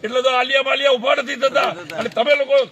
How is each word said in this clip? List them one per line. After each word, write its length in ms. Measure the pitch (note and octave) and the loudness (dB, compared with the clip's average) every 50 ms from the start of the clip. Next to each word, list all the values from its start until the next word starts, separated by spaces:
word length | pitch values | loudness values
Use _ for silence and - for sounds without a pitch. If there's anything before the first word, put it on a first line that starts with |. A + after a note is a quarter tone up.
| - | -8
એટલે 160 | A3 A#3+ B3+ B3 | -4 -4 0 0
તો 40 | C4 | 0
આલિયા, 380 | B3+ B3 B3 C4 C4+ C#4 C4+ C4+ | 0 0 0 2 0 0 0 0
માલિયા 260 | C4+ C4+ C#4+ C#4 C4+ B3 | -2 0 2 2 2 2
ઊભા 180 | G#3+ C4+ C#4+ | 2 0 0
નથી 240 | C#4+ C4+ A#3+ C#4+ A#3+ C4+ | 0 0 -6 -6 -2 -2
થતા. 260 | C4+ - C#4 - A3+ F3+ E3+ F3 D3+ D#3+ D#3+ | 0 2 2 0 0 -4 -6 -12 -12 -8 -8
અને 100 | A3 A#3 | -8 -6
તમે 220 | - - A#3 C4 D4 D4 | -2 -2 2 2 2 2
લોકો 160 | C#4 C4 C#4 C#4 C4 F#3+ | 2 2 2 2 2 0